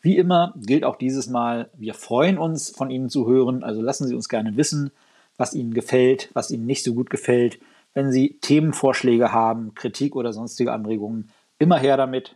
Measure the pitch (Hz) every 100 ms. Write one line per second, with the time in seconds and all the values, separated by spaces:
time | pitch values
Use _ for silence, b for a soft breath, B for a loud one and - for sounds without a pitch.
0 | 165 202 180 175 175 - 113 139 127 123
1 | 127 135 127 123 120 117 117 147 110 107
2 | - 120 160 190 160 160 - - 135 131
3 | 127 143 117 131 127 127 117 110 113 139
4 | 135 123 117 113 110 107 151 151 143 b
5 | b b b _ 123 156 117 113 - 127
6 | 127 131 - - 117 123 113 131 - 117
7 | 127 - - 123 120 - b b b -
8 | 139 127 139 - - 147 156 139 139 127
9 | 127 117 120 117 113 113 110 - 123 -
10 | 143 135 120 107 117 - 131 113 107 110
11 | 104 113 107 b b _ 156 170 135 135
12 | 131 131 127